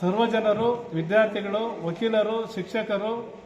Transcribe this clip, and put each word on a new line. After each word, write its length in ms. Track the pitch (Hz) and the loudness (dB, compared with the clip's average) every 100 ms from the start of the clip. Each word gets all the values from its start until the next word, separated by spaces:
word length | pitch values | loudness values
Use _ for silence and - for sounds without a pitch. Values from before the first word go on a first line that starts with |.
ಸರ್ವಜನರು, 880 | 175 214 233 220 214 208 233 240 - | 0 2 2 2 2 2 2 0 -4
ವಿದ್ಯಾರ್ಥಿಗಳು, 920 | 160 165 214 208 208 196 208 233 - 170 | -4 2 4 4 2 -2 -2 -2 -4 -6
ವಕೀಲರು, 680 | 170 226 220 214 226 220 190 | -2 0 2 2 0 -4 -6
ಶಿಕ್ಷಕರು, 800 | 180 226 214 202 220 233 - - | -4 -4 -2 -2 -2 -4 -8 -14